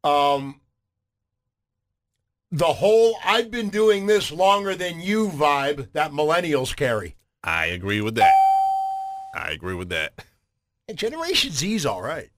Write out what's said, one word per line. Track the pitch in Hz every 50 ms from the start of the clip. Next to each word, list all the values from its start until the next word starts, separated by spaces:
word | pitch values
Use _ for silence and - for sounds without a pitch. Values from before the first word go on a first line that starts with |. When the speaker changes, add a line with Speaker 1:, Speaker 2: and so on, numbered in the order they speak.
| -
Speaker 1:
Um, | 147 147 143 143 143 143 139 135 139 143 _ _ _ _ _ _ _ _ _ _ _ _ _ _ _ _ _ _ _ _ _ _ _ _ _ _ _ _ _ _ _ _ _ _ _ _ _ _ _
the | 175 151 175
whole | 160 139 - 185 202 220 226 226 226 226 202 -
"I've | 185 214 233 240 226
been | 208 240 220 202
doing | 196 208 220 220 208 196 196
this | 202 214 202 - -
longer | 151 165 185 190 202 202 202 196 190
than | 175 180 180 170 165
you" | 175 190 208 220 220 202
vibe | 160 139 151 147 143 143 139 143 147 139 127 - _
that | 151 151 160
millennials | 143 147 151 151 165 175 180 165 147 131 127 - -
carry. | - 143 127 117 107 92 78 - _ _ _ _ _ -
Speaker 2:
I | 82 82 82 80
agree | 85 87 90 92 98 104 107
with | 104 110 110
that. | - 762 784 762 762 762 784 762 784 784 784 762 762 762 762 762 762 762 - - - - - -
I | 80 80 -
agree | 78 - 85 92 92
with | 87 90 87
that. | 90 80 78 - _ - - _ _ _ _ _ _ _ _ _ _ _ _
Speaker 1:
And | - 214
Generation | - 208 233 294 320 330 349 370 - - 269
Z's | 160 127 151 196 220 214 147
all | 127 101 92
right. | 95 127 160 151 110 _ _